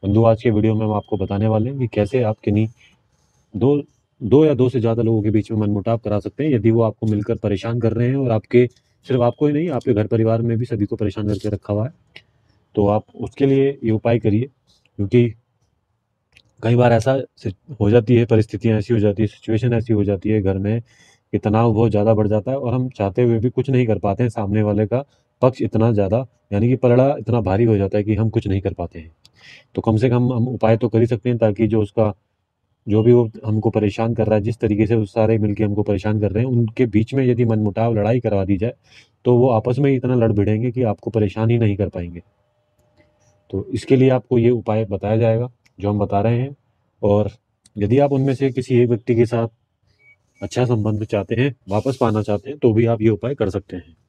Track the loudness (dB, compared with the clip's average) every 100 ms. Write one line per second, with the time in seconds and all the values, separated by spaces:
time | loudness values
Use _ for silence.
0 | 0 4 4 4 2 2 2 0 -2 -4
1 | -4 -6 -4 -2 0 0 -2 -4 -4 -2
2 | -2 0 -2 -4 -2 0 -2 -6 _ _
3 | _ _ _ _ _ -2 0 0 -2 _
4 | _ _ 2 4 4 2 0 0 -2 0
5 | 0 0 0 -2 -2 -4 -2 -2 -2 -4
6 | -2 -4 -4 -6 -2 0 2 2 0 -2
7 | -2 -2 -2 -4 -2 -4 -4 -2 -2 0
8 | -2 0 0 -2 2 2 2 _ _ _
9 | -6 0 0 0 -2 0 -2 -4 -2 0
10 | 0 0 0 0 -2 -2 -4 -4 -4 -4
11 | -6 -4 -4 -4 -4 -6 -4 -4 -4 -10
12 | _ -20 _ _ _ _ _ 0 0 0
13 | -4 -12 -12 -2 0 2 0 -2 -2 -2
14 | 0 0 0 -2 -2 _ _ _ _ -8
15 | 0 2 2 -2 _ _ _ _ _ _
16 | _ _ _ _ _ _ 0 4 4 4
17 | 2 -2 -4 _ -12 -12 _ -2 4 4
18 | 4 2 4 2 0 -2 0 0 0 0
19 | 0 0 -4 -4 -4 -2 0 -2 0 0
20 | 0 -2 0 0 0 -2 -2 -4 -6 _
21 | _ _ _ -4 0 2 2 2 2 2
22 | 2 2 2 0 -2 -6 -4 -4 -4 -4
23 | -4 0 0 2 0 -2 -2 0 0 0
24 | -2 -2 -2 -2 -2 0 0 0 0 -2
25 | -6 _ _ _ 0 0 -2 0 2 2
26 | 0 0 -4 _ _ -2 0 2 2 4
27 | 4 0 -2 -2 0 0 2 2 2 -2
28 | -2 0 0 -2 -2 -2 -2 -6 -10 -10
29 | -18 _ _ _ -20 -20 _ -6 0 2
30 | 2 2 0 0 -2 0 2 2 2 0
31 | 0 0 -2 0 0 2 0 0 -2 0
32 | -2 -2 _ _ _ _ _ _ -2 2
33 | 6 4 4 -4 -4 -2 0 0 -2 -2
34 | -4 -2 0 0 -2 -4 -2 0 2 0
35 | 0 0 0 2 0 -2 -2 -2 -2 -2
36 | -2 -2 -2 -2 0 0 -2 -2 0 0
37 | -2 -2 0 0 0 0 -2 -2 -2 0
38 | 0 0 0 -2 0 -2 -2 -8 _ -20
39 | _ _ 2 4 4 2 0 0 0 0
40 | 0 0 2 2 0 0 -2 -2 -2 -4
41 | -4 -2 -2 0 0 2 0 0 -4 -6
42 | -12 -14 -20 _ _ _ _ _ _ _
43 | _ _ _ _ _ -10 -8 -10 0 4
44 | 4 2 0 2 2 0 -2 -4 -2 -6
45 | -2 0 2 0 -4 _ _ _ -4 -2
46 | 0 0 0 0 -2 -8 _ _ _ _
47 | 0 2 0 -6 _ _ _ -6 0 2
48 | 2 2 0 0 -2 -4 0 2 2 0
49 | -2 0 0 0 -4 _ _ _ _ _
50 | _ _ _ _ -10 -2 0 0 -2 -4
51 | -4 -4 -4 -2 -2 -4 -6 -4 -4 -2
52 | 0 0 -2 -4 -6 -2 0 2 0 0
53 | 0 -2 -4 -4 -4 -4 -8 -16 -16 _